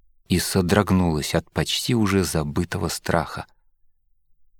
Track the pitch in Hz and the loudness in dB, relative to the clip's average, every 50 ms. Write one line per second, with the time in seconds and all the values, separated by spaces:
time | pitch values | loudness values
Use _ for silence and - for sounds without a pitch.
0 | _ _ _ _ _ - 90 87 - - - 101 90 85 - 104 104 92 95 92 | _ _ _ _ _ -2 0 0 0 0 0 0 2 4 4 4 4 4 4 2
1 | 90 85 80 76 71 - - 85 - - - - 78 - - - - - 127 117 | 2 2 0 -2 -2 -2 -2 -2 -4 -4 -4 -4 -4 -2 -4 -4 -2 -2 0 0
2 | 110 98 98 98 92 80 - 85 76 73 69 - 87 - - 90 90 82 - - | 2 2 2 0 0 0 0 -2 -2 -2 -2 -4 -4 -2 -4 -4 -4 -4 -6 -6
3 | - - 87 85 76 - - - - - _ _ _ _ _ _ _ _ _ _ | -2 0 0 0 0 -2 -8 -12 -12 -14 _ _ _ _ _ _ _ _ _ _
4 | _ _ _ _ _ _ _ _ _ _ _ | _ _ _ _ _ _ _ _ _ _ _